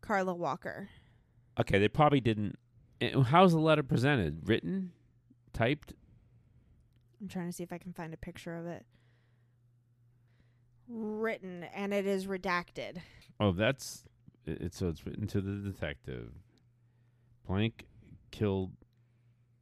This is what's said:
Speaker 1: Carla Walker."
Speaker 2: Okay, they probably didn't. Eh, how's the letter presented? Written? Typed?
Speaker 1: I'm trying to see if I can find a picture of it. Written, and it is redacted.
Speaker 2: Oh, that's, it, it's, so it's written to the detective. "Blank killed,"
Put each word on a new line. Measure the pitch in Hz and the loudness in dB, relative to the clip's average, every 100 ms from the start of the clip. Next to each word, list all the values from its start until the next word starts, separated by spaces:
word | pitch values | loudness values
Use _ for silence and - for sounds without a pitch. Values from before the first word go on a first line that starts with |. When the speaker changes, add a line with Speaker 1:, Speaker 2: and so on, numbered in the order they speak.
Speaker 1:
Carla | - 202 185 175 | 0 0 0 -2
Walker." | 165 160 180 - 202 - _ _ _ _ _ - | -4 -4 -8 -10 -14 -18 _ _ _ _ _ -4
Speaker 2:
Okay, | 117 98 | 2 4
they | 104 | 4
probably | - 147 143 | 6 6 6
didn't. | 117 107 104 - _ _ - _ | 4 0 -2 -6 _ _ -20 _
Eh, | 120 - | 0 4
how's | 120 165 190 | 6 8 8
the | 165 | 8
letter | 160 151 | 4 4
presented? | 143 160 131 147 82 80 87 | 4 2 4 4 2 -2 0
Written? | 110 - 190 185 - _ _ _ - _ | 2 2 -4 -6 -12 _ _ _ -20 _
Typed? | - 113 147 - - _ - _ _ _ - _ - _ _ _ _ | 0 0 0 -6 -20 _ -20 _ _ _ -20 _ -20 _ _ _ _
Speaker 1:
I'm | 196 | -10
trying | 185 175 | -6 -6
to | |
see | 180 | -8
if | 175 | -10
I | 175 | -10
can | 180 | -12
find | 175 160 | -12 -10
a | 160 | -10
picture | - 170 - 170 | -12 -12 -10 -8
of | 170 | -8
it. | 156 - _ _ _ _ _ _ _ _ _ _ _ _ _ _ _ _ _ _ _ - | -10 -14 _ _ _ _ _ _ _ _ _ _ _ _ _ _ _ _ _ _ _ -14
Written, | 233 214 214 220 226 185 180 170 | -8 -6 -2 -2 -4 -8 -12 -12
and | 175 202 | -6 -2
it | 202 196 | 0 0
is | 196 190 | 0 -2
redacted. | 190 190 175 170 - 113 175 - - - - | -4 -2 -2 -2 -10 -10 -12 -16 -20 -20 0
Speaker 2:
Oh, | 104 | 0
that's, | 90 110 139 - - - _ - _ - | 4 2 0 -6 -14 -20 _ -20 _ -10
it, | - | -6
it's, | 87 - | -6 -2
so | 92 | -2
it's | 80 - | -2 -8
written | - 101 | -8 -4
to | 101 | -2
the | 98 101 101 | -4 -6 -8
detective. | 95 78 71 - 62 58 - - _ _ _ _ _ _ _ _ _ - | -6 -8 -8 -10 -10 -12 -16 -20 _ _ _ _ _ _ _ _ _ -4
"Blank | 95 110 - - - - - - | 0 0 -2 -20 -20 -20 -20 -20
killed," | - 107 95 95 - _ _ _ _ _ _ _ _ | -2 0 0 -2 -10 _ _ _ _ _ _ _ _